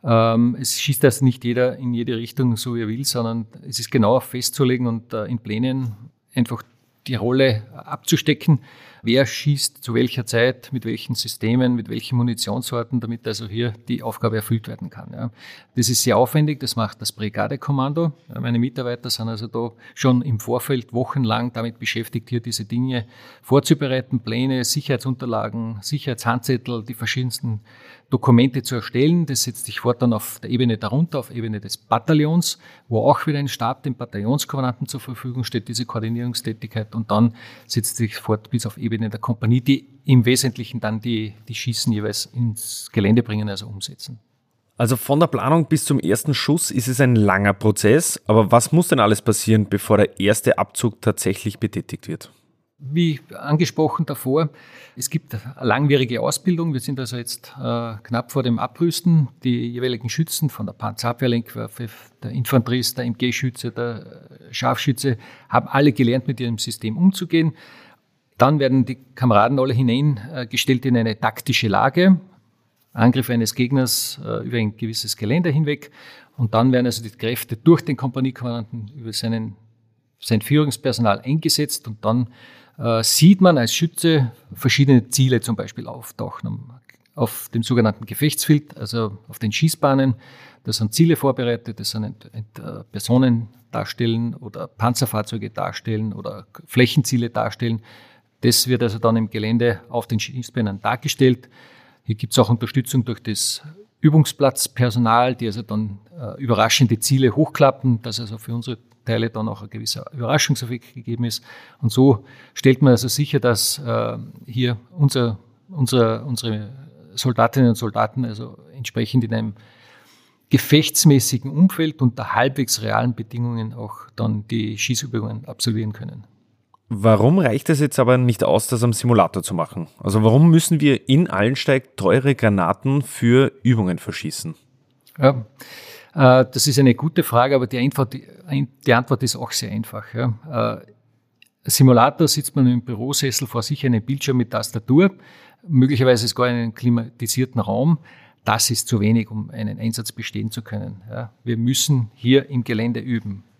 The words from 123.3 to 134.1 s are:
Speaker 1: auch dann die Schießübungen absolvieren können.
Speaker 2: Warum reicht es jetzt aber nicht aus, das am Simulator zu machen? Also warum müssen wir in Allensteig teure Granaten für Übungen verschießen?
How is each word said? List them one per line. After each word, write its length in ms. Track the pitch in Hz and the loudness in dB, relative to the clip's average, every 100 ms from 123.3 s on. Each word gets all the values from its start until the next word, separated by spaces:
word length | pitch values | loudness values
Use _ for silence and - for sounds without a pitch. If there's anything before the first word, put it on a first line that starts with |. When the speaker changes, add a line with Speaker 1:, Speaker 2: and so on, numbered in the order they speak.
| 120 120 117 110 | -6 -4 -4 -6
Speaker 1:
auch 360 | 120 110 - - - | -8 -14 -14 -18 -6
dann 300 | 113 107 107 | -2 -2 -4
die 280 | 117 107 107 | -4 -4 -6
Schießübungen 720 | - 120 135 113 110 110 - | -4 -4 -4 -6 -6 -10 -12
absolvieren 480 | - - 110 110 | -6 -4 -2 -4
können. 320 | 107 - - - _ _ _ _ _ _ | -8 -12 -14 -20 _ _ _ _ _ _
Speaker 2:
Warum 480 | 110 110 107 117 185 | 0 4 6 6 6
reicht 320 | 147 120 - | 2 0 0
es 100 | 151 | 0
jetzt 180 | 147 - | 2 2
aber 200 | 123 127 | 2 4
nicht 260 | 123 113 | 2 2
aus, 240 | - 87 - | 2 2 0
das 160 | 120 | 0
am 80 | 120 | 0
Simulator 500 | 110 120 113 85 98 | 0 2 4 4 0
zu 120 | - | -6
machen? 340 | 87 80 - 82 _ | -4 -4 -6 -12 _
Also 240 | 95 107 | -2 4
warum 280 | 110 120 165 | 6 8 8
müssen 300 | 165 - 160 | 6 4 2
wir 280 | 143 131 - | 2 2 2
in 200 | 135 180 | 2 2
Allensteig 680 | 95 107 139 - 135 - - | 2 0 0 0 0 -2 -2
teure 380 | 95 117 135 | 2 4 2
Granaten 680 | 135 110 98 82 101 135 139 | 2 2 2 0 -2 -2 -2
für 500 | 139 - 117 127 135 - | -2 -2 4 4 4 2
Übungen 360 | 120 117 92 85 | 2 2 2 -2
verschießen? 560 | - | -6